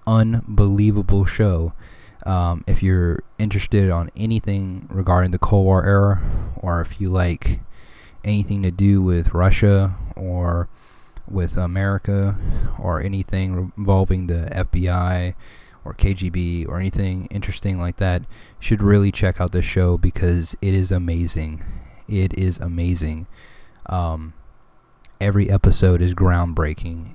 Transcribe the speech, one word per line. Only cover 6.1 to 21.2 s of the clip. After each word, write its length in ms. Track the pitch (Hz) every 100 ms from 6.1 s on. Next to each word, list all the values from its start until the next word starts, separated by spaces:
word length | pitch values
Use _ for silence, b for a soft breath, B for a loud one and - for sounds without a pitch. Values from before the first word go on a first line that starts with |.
| 95 B B B B
or 240 | 92 85
if 200 | 82 -
you 100 | 95
like 500 | 92 90 78 - - - B B B B B
anything 380 | 104 104 101 101
to 80 | 95
do 300 | 92 98 98
with 320 | 92 87 85
Russia 600 | 85 95 104 104 98 95 92 - -
or 520 | 92 90 87 87 85 b b b b b -
with 280 | 95 85 -
America 800 | 87 92 98 98 - 101 98 95 B B B B
or 200 | 90 78
anything 720 | 95 98 - 95 95 92 92 -
involving 500 | 98 95 95 95 87
the 220 | 85 85 -
F 140 | 92
B 160 | 87 90
I 460 | 90 90 90 90 - B B B B
or 80 | -
K 200 | - 98
G 160 | 90 90
B 340 | 87 87 85
or 160 | 78 87
anything 460 | 95 - 95 92 -
interesting 520 | 101 - - 101 92
like 200 | 87 -
that, 240 | 95 90
you 40 | - B B B
should 240 | - 107
really 300 | 101 101 101
check 280 | - 95 -
out 120 | 90
this 120 | 92
show 320 | - 95 90 85
because 600 | 90 - 90 87 82 -
it 140 | 98
is 160 | 95 90
amazing. 720 | 92 87 82